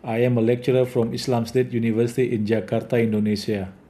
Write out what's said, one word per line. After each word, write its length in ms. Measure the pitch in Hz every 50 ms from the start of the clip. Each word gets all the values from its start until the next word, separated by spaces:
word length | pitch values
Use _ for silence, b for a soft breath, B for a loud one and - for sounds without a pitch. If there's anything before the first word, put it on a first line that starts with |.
| -
I 160 | 120 113 117
am 160 | 123 127 123
a 80 | 117 113
lecturer 400 | 113 123 123 123 - 123 127 127
from 320 | 123 - 127 117 117 117
Islam 320 | 120 - - 127 117 117 110
State 240 | - 131 127 123
University 560 | - 117 113 113 110 110 120 117 120 - 127 -
in 120 | - 107 107
Jakarta, 560 | 101 113 110 - - - 113 110 - - 120
Indonesia. 720 | 113 110 104 107 104 107 107 98 - - 107 101 92 95 - - -